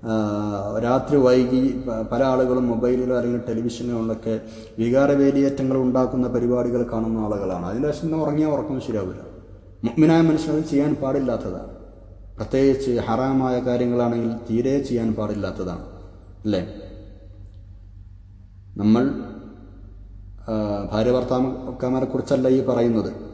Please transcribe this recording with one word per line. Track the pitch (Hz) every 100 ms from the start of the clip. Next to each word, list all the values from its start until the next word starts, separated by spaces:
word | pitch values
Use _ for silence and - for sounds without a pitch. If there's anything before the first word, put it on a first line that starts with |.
ആ, | 113 110 107 104 104 101 101 107
രാത്രി | 120 131 131 147
വൈകി | 127 127 123 127 135 - 127
പ-, | 110 110
പല | 120
ആളുകളും | 135 127 127 127 123
മൊബൈലിലോ | 113 123 123 123 123
അല്ലെങ്കിൽ | 120 120 117
ടെലിവിഷനിലോ | 113 117 - 123 117
ഉള്ളൊക്കെ | 113 110 - 110 - - - -
വികാര | 117 127 139
വേലിയേറ്റങ്ങൾ | 143 139 135 139 139 131 131
ഉണ്ടാക്കുന്ന | 127 131 127 127 123
പരിപാടികൾ | 113 120 123 120 123
കാണുന്ന | 117 113 113 110
ആളുകളാണ്. | 107 101 95 90 87
അതിൻ്റെ | 110 147
ശേഷം | 143 165 156
ഉറങ്ങിയാൽ | 151 147 156
ഉറക്കം | 143 113 131
ശരിയാവില്ല. | 123 110 92 92 - - - - - -
മുഅ്മിനായ | 120 117 160 165
മനുഷ്യൻ | 165 156 - 151
അത് |
ചെയ്യാൻ | 156 143 147 143
പാടില്ലാത്തതാണ്. | 135 143 127 113 107 92 - - - - - - - -
പ്രത്യേകിച്ച് | 104 135 139 131 135 120 113
ഹറാമായ | 113 131 131 131 123
കാര്യങ്ങളാണെങ്കിൽ | 127 123 123 120 120 117 117
തീരെ | 113 - 110 127 139
ചെയ്യാൻ | 139 120 113
പാടില്ലാത്തതാണ്, | 107 104 104 98 90 92 87 - - - - - - 110
അല്ലേ? | 98 87 - - - - - - - - - - - - - - - - - - - - -
നമ്മൾ, | 104 113 135 - - - - - - - - - - - - - -
ആ, | 110 107 101 95
ഭാര്യ | 104 113
ഭർത്താക്കന്മാരെ | 127 123 127 131 - - 123 127 131 131
കുറിച്ചല്ല | 131 - 135 131
ഈ | 131 127
പറയുന്നത്. | 120 120 113 98 - -